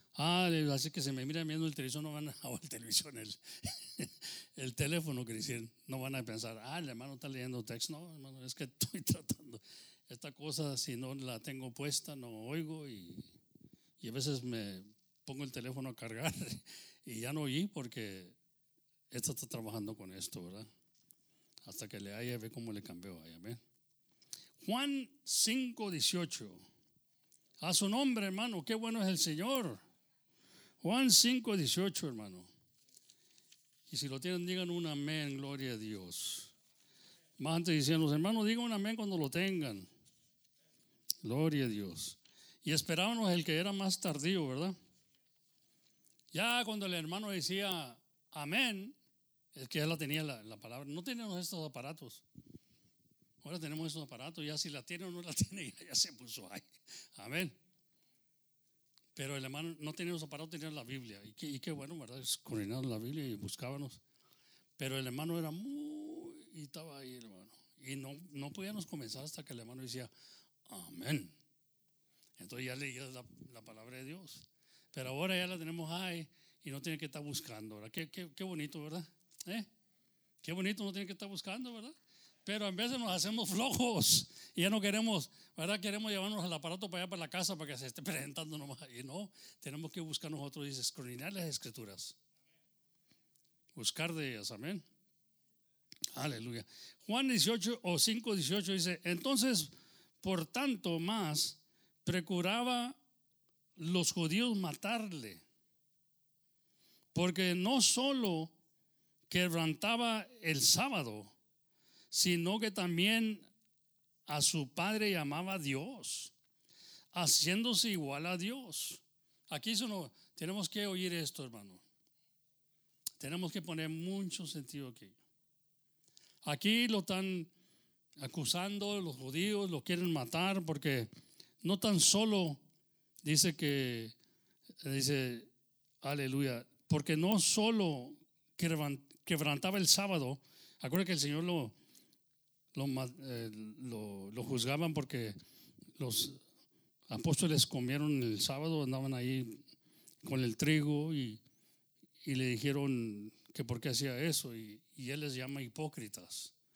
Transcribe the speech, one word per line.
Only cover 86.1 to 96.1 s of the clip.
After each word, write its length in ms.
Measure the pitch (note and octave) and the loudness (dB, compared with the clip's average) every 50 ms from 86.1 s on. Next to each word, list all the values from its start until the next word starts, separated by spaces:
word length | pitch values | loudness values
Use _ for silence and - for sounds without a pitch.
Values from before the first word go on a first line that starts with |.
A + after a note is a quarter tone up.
llevarnos 320 | G3+ F#3+ F#3+ G#3 G#3+ G3 E3 | -2 0 0 0 0 0 0
el 80 | F3+ | -2
aparato 380 | E3 C#3+ D3+ D#3+ F3+ F#3 G#3 F3+ | -2 -2 -2 -4 -4 -4 -4 -4
para 140 | F3 F3 F#3 | -4 -4 -4
allá, 60 | F3 | -4
para 100 | G3 E3+ | -4 -6
la 80 | D#3+ C#3+ | -6 -4
casa, 280 | - F#3 F3 F#3 F#3 | -2 0 0 0 0
para 160 | D#3 D#3 C#3+ | -2 -4 -6
que 60 | C#3 B2+ | -6 -6
se 80 | C3+ | -8
esté 160 | B2+ - - | -8 -8 -6
presentando 560 | C#3 F#3+ D#3+ C#3+ C#3 - C3 E3 D#3 D#3 D#3 C#3+ | -4 -2 -2 -2 -2 -4 -6 -8 -8 -6 -6 -8
nomás. 200 | C#3 C#3 B2 - D3+ B2+ | -8 -8 -10 -12 -14 -14
Y 120 | A#2+ A#2+ | -12 -10
no, 280 | C#3 D3+ E3+ F#3+ G#3 F3+ - - - - - - | -10 -8 -6 -8 -8 -8 -12 -18 -20 -20 -16 -12
tenemos 300 | - C3+ C#3+ D3+ D#3+ D#3 | -10 -8 -6 -6 -6 -6
que 100 | - F3+ | -6 -6
buscar 300 | E3 D#3 C#3+ - - D3+ | -6 -4 -4 -4 -4 -4
nosotros, 360 | D#3 C#3 C#3+ C#3 - D#3 C#3+ | -6 -4 -6 -6 -6 -6 -6
dice, 140 | C#3+ C3+ C3 | -6 -4 -2
escudriñar 500 | A#2+ - - - B2+ B2 B2 B2 D3+ F#3+ | -2 -2 -2 -4 -8 -10 -8 -8 -8 -6
las 140 | G3+ F#3 E3+ | -6 -4 -4
Escrituras. 680 | D#3 C#3 - - A#2+ A2 B2 A2+ G2 F#2+ F2 - - - _ _ _ _ _ _ _ _ _ _ _ _ _ _ _ _ _ _ _ _ _ _ _ _ _ _ _ _ _ _ _ - | -4 -4 -6 -6 -8 -10 -10 -10 -10 -10 -10 -12 -12 -14 _ _ _ _ _ _ _ _ _ _ _ _ _ _ _ _ _ _ _ _ _ _ _ _ _ _ _ _ _ _ _ -8
Buscar 380 | C3 A2 - - D#3 D#3+ E3+ | -2 -2 0 0 0 0 -2
de 220 | D#3+ D#3 D3 C3 A#2 | -2 -2 -2 -4 -4
ellas, 160 | G#2 G2+ - | -4 -6 -8
amén. 340 | A#2 G2+ C3 E3+ G#3 E3 - _ _ _ _ _ _ _ _ _ _ _ _ _ _ _ _ _ _ _ _ - - - - - | -8 -6 -6 -6 -6 -6 -8 _ _ _ _ _ _ _ _ _ _ _ _ _ _ _ _ _ _ _ _ -20 -12 -8 -8 -6